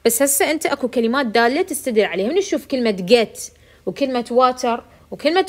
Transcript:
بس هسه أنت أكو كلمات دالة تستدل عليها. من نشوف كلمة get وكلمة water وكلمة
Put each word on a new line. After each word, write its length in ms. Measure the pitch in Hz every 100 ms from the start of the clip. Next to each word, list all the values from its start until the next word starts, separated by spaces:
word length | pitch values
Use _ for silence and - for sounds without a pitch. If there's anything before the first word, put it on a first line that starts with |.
| 233
بس 160 | 226
هسه 300 | 277 - 311
أنت 140 | 311 -
أكو 220 | 277 240
كلمات 380 | 254 226 262 254
دالة 360 | 233 233 285
تستدل 420 | 370 277 269 214
عليها. 240 | 180 175 208
من 80 | 359
نشوف 300 | - 294 -
كلمة 400 | 262 226 190 180
get 300 | 240 214 - - _ _ - -
وكلمة 400 | - 269 254 233
water 560 | 240 254 254 247 233 - - -
وكلمة 340 | 190 285 349